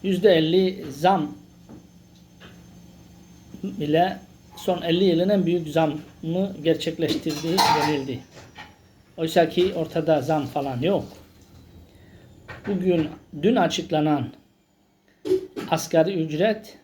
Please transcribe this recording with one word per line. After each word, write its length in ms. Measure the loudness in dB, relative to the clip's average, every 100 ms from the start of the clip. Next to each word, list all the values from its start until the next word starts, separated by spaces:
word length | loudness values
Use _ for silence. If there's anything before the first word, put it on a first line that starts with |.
Yüzde 280 | -2 2 4
elli 540 | 4 4 2 2 -2 -12
zam 440 | 0 2 2 0 -8 -20 -20 -20 -20 -20 -20 -20 -20 -20 -20 -20 -20 -20 -20 -20 -20 -20 -20 -20 -20 -20 -12
ile 560 | -10 -6 0 2 2 -2 -16 -20 -20 -10
son 260 | -4 -4
elli 220 | 0 2
yılın 240 | 4 2 2
en 180 | 2 2
büyük 220 | 0 0
zammı 880 | 0 0 -2 -10 -12 -6 -2 -2 -2
gerçekleştirdiği 960 | 0 0 -2 -4 -2 -2 -4 -6 -2 0
denildi. 640 | 2 2 2 -2 -4 -8 -12 -20 -20 -20 -20 -20 _ _ _ -6
Oysa 320 | 0 4 4
ki 260 | 4 0
ortada 460 | 0 -4 -2 2 0
zam 260 | 2 -2 -2
falan 340 | -4 -4 -2
yok. 240 | 0 0 -4 -16 -20 _ -20 -20 -20 -20 -20 -20 -20 -20 -20 -20 -20 -14 -4
Bugün, 420 | 0 2 2 0 -6 -16 -2
dün 140 | 0 2
açıklanan 760 | 2 -2 -2 0 2 0 -2 -10 _ _ _ _ _ _ _ _ -2 -2 -2 -12 -4
asgari 540 | -4 0 2 2 0
ücret 540 | -4 0 0 -2 -8 -20